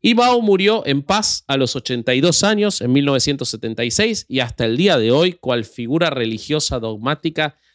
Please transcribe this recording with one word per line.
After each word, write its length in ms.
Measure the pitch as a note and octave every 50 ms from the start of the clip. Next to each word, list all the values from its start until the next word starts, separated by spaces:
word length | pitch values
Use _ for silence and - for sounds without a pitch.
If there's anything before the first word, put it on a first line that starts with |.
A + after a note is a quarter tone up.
Y 140 | - G#3+ A#3
Mao 260 | A3+ A#3+ B3+ B3 A#3+
murió 440 | A3+ G#3 G3 F#3+ F#3+ G3+ A3 A3 -
en 160 | C#3+ C#3 C#3+
paz 420 | C#3+ - F#3+ G#3+ G#3 - - - _
a 80 | - C#3
los 200 | C3+ C3 A#2+ -
ochenta 380 | C3+ - - B2+ A#2+ A2+ - B2+
y 60 | C3
dos 220 | C#3+ F3 D3+ - -
años, 380 | G3+ G#3+ G#2 G#2 G#2 - -
en 100 | A2 A#2+
mil 140 | B2+ C#3 C#3
novecientos 440 | C#3+ C#3 C3 - D3 C#3+ C3+ B2 -
setenta 360 | - A2 - A2+ A2 G#2+ B2
y 60 | A#2+
seis, 340 | A2+ - G#3+ A#3 A3 - -
y 120 | _ B2+ C3
hasta 240 | B2 A#2 - - B2
el 100 | A2+ A2+
día 220 | C#3 F#3 G3+ E3+
de 140 | B2+ A2 A2+
hoy, 220 | B2 D3 E3+ F#3 E3+
cual 320 | _ - C3 B2 A#2+ G#2+
figura 440 | - - - A#2 A#2 C#3 E3 F3 E3
religiosa 720 | D3 C3 A#2 A2+ A2+ G#2+ - - D3+ B2 - - C3+ B2
dogmática 760 | A2+ A2+ A2 G#2 A2+ C3+ D3+ - - E3 D#3+ - D#3 D3+ _ _ _ _